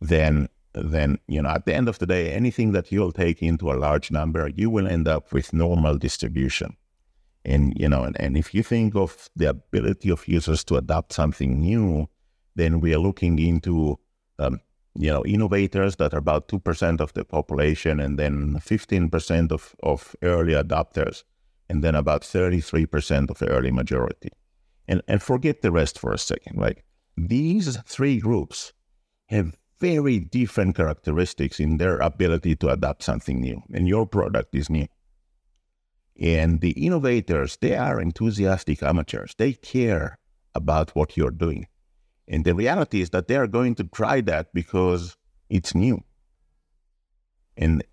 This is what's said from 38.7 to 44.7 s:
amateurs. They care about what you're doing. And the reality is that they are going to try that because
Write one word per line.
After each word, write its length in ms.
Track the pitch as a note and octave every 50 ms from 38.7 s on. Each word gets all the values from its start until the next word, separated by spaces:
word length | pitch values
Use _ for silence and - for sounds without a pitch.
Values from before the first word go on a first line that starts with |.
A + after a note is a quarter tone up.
| D2 - D2+
amateurs. 520 | C#2+ D#2+ F2 D#2 - - G#1 G1+ - - -
They 160 | G#2+ C#3 B2+
care 640 | - - - - B2+ B2 A2+ G2+ D#2+ D2 D2 - - _ _ _ _ _ _ -
about 400 | - D#2 D2 D2+ D#2 D#2+ - -
what 220 | D2 D2+ - -
you're 160 | - D2+ B1+
doing. 360 | A#1+ D#2+ E2+ E2 D2 - D#2 - _ _ _ _ _ _ _ _ _ _ _ -
And 160 | - D#2 D#2+
the 100 | F2 E2+
reality 480 | F2+ G#2+ B2 E3 F#3 D3+ - - G2+
is 80 | F#2 E2+
that 160 | - F#2 F2 -
they 100 | A#2+ C#3
are 100 | C3 G#2+
going 260 | G2 A#2 B2 B2 A#2
to 100 | - G2
try 360 | E2+ - - A2 - C#3+ C3+
that 320 | A2+ F#2 E2 D2+ E2+ - -
because 640 | F2 E2+ -